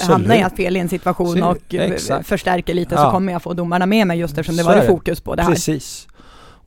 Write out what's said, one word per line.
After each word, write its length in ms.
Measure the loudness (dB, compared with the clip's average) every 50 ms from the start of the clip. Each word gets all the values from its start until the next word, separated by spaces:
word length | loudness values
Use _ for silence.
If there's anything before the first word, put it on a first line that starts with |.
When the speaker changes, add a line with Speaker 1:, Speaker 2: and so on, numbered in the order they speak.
Speaker 1:
hamnar 340 | 0 2 2 2 4 4 4
jag 100 | 4 4
Speaker 2:
absolut. 120 | 2 -2 -2 -2
Speaker 1:
fel 100 | -2 -2
i 40 | -2
en 80 | -2 -2
situation 500 | -4 -2 -2 -2 -2 0 0 0 0 0
Speaker 2:
Så, 120 | 0 0
Speaker 1:
och, 240 | 0 -2 -4 -6 -4
eh, 160 | -2 -2 -2 -2
Speaker 2:
exakt. 360 | -4 -4 -4 -4 -4 -4 -4
Speaker 1:
förstärker 460 | -4 -2 -2 -2 -2 -2 -2 -2 -2
lite 220 | -2 -2 -2 0
så 60 | 2 2
Speaker 2:
Ja. 80 | 4
Speaker 1:
kommer 220 | 2 2 0 -2 -4
jag 100 | -6 -6
få 100 | -6 -6
domarna 340 | -6 -4 -2 0 0 2
med 200 | 2 4 4 2
mig 120 | 2 0 -2
just 140 | -4 -4 -4 -6
eftersom 180 | -4 -4 -2
det 60 | 0 4
Speaker 2:
Så 60 | 4
Speaker 1:
var 80 | 6
Speaker 2:
är 40 | 6
det. 60 | 6
Speaker 1:
fokus 340 | 4 2 2 0 -4 -6 -6
på 140 | -6 -8 -4
det 80 | -2 0
här. 80 | 2
Speaker 2:
Precis. 580 | 0 0 0 -2 -4 -4 -4 -10 -16 -18 -18 -20 -20 -20 -20 -20 -20 -20 -20 -20 -20 -18 _